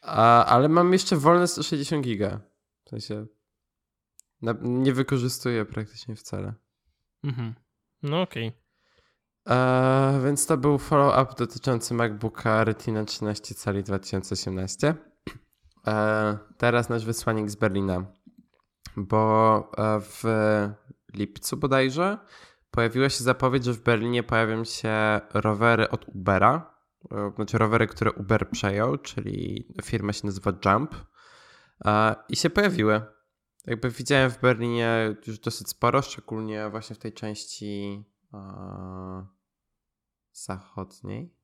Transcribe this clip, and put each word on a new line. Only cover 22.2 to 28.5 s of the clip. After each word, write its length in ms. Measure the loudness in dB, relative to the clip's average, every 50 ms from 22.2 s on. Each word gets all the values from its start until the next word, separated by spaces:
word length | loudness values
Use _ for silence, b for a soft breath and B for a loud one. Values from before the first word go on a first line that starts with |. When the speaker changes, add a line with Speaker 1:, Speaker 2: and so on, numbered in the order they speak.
| B B B B B B B B B _
Speaker 1:
pojawiła 380 | -2 0 0 2 2 2 2 2
się 160 | 2 0 2
zapowiedź, 400 | 2 2 2 2 2 2 2 0
że 80 | 0 -4
w 100 | -2 2
Berlinie 400 | 2 2 2 2 0 -2 -2 -2
pojawią 420 | 0 0 0 2 2 0 -4 -4
się 560 | -6 -8 -6 -4 -2 0 2 2 2 2 0 -2 -2 -4
rowery 540 | 0 2 2 0 2 4 4 4 4 2 0
od 180 | 0 -6 -8 -8
Ubera. 680 | -12 -4 0 2 4 6 6 4 4 2 -4 -10 _ _ _ _ _ _ _ -12
E, 220 | -8 -6 -6 -6 -4
znaczy 220 | -6 -6 -2 0 2
rowery, 280 | 2 4 4 2 2
które 260 | 0 -2 -2 -2 -2 -2
Uber 380 | -2 -2 0 0 0 0 -2